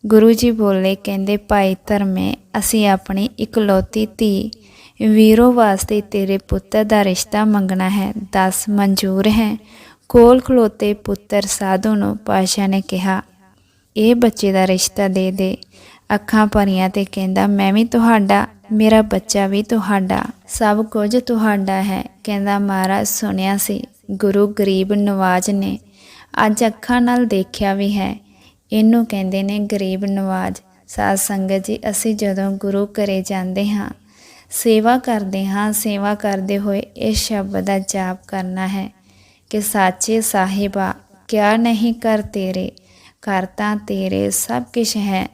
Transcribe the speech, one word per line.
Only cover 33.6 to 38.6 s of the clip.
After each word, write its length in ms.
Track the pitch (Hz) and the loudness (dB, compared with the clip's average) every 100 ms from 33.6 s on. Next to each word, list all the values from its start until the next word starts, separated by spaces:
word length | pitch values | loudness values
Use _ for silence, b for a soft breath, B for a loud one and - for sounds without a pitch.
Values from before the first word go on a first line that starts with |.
| 208 | -2
ਹਾਂ, 220 | 208 202 - b b b b b | -2 -6 -12 b b b b b
ਸੇਵਾ 480 | - 233 220 220 254 | -4 2 2 4 0
ਕਰਦੇ 480 | 254 220 196 190 196 | 0 -4 -4 -4 -4
ਹਾਂ, 260 | 196 214 | -2 -2
ਸੇਵਾ 420 | 214 220 202 202 | -2 -4 -2 -2
ਕਰਦੇ 440 | 208 208 196 190 202 | -2 -4 -4 -4 -4
ਹੋਏ 220 | 202 196 | -2 -4
ਇਸ 380 | - - 220 214 | -6 -6 -4 -2
ਸ਼ਬਦ 420 | - 214 196 196 | -4 -6 -4 -4
ਦਾ 180 | 190 196 | -2 -4
ਜਾਪ 400 | 190 196 185 185 - | -4 -6 -6 -8 -10
ਕਰਨਾ 420 | 196 185 185 | -8 -8 -6